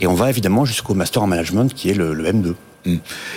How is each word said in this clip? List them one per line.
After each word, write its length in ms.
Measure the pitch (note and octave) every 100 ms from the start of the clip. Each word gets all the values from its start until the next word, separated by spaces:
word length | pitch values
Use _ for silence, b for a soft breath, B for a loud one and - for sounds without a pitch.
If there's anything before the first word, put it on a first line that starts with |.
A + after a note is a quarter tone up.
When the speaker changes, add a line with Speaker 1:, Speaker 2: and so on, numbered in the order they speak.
Speaker 1:
Et 60 | F2+
on 80 |
va 140 | F2+ B2
évidemment 340 | A#2+ F#2+ G#2+
jusqu'au 300 | C#3 A2+ -
master 280 | G2 E2+ A#2
en 40 | G#2
management 460 | F2 D#2+ G2 B2+
qui 160 | - F2+
est 40 |
le, 200 | G2+ E2
le 120 | D#2 E2
M 160 | G#2+
deux. 140 | F2 E2+ - -
Speaker 2:
Hmm. 120 | F#2 E2 - B B